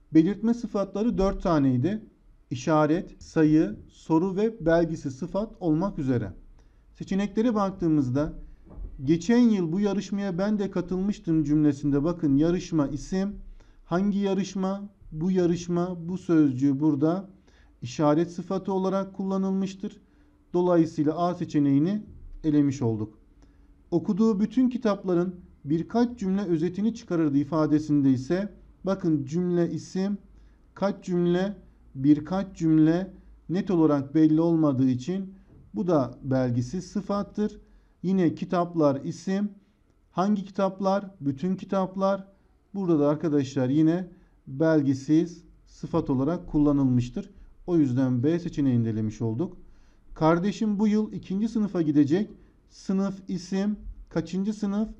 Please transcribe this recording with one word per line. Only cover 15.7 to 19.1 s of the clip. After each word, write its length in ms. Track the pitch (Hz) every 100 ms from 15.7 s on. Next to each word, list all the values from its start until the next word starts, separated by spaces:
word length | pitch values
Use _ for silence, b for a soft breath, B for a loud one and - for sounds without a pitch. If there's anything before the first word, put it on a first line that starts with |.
| 175 180 175 165
bu 100 | 180
sözcüğü 640 | - 165 147 123 143 135
burada 480 | 156 143 156 180 196 - b b b b
işaret 480 | 120 - 151 151 170
sıfatı 420 | 170 170 190 190
olarak 420 | 190 185 190 190